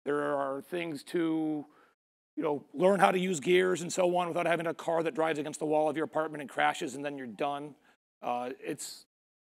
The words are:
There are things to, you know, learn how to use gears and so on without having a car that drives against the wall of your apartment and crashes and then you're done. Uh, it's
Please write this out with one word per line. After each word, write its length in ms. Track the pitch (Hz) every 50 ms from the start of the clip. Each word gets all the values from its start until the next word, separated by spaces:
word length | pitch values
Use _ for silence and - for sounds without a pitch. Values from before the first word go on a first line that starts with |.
| -
There 320 | 151 147 147 147 147 147
are 260 | 139 139 135 135 139
things 400 | 139 - - 175 170 170 156 135 -
to, 600 | - - 175 165 160 160 160 156 156 156 151 139 - _ _ _ _ _ _ _ _ _ _ _ _ -
you 80 | - 285
know, 220 | 156 147 139 - - -
learn 260 | 277 175 185 202 185
how 120 | - -
to 60 | 196
use 220 | 190 180 185 190 147
gears 420 | 131 175 180 180 185 185 185 156
and 100 | 175 170
so 260 | - - 185 175 180
on 100 | 175 180
without 200 | 170 156 170 170
having 200 | 165 170 165 170
a 60 | 165 165
car 280 | - - - 170 165
that 140 | 165 160 -
drives 240 | 156 160 160 160 147
against 220 | 147 151 147 -
the 40 | 156
wall 240 | 151 156 151 156 156
of 60 | 143
your 80 | 156 156
apartment 380 | - - 156 156 160 151 147
and 80 | 143 117
crashes 440 | - - 147 147 147 - 175 147 117
and 120 | 139 143
then 120 | 147 143
you're 80 | 139 131
done. 500 | 120 104 - 151 143 143 143 147 151 131 - _ _ _ _ _ _ _ _
Uh, 280 | - 123 123 123 123 127 135 -
it's 460 | - - 151 - - - - - - _ _ _ _ _ _ _ _ _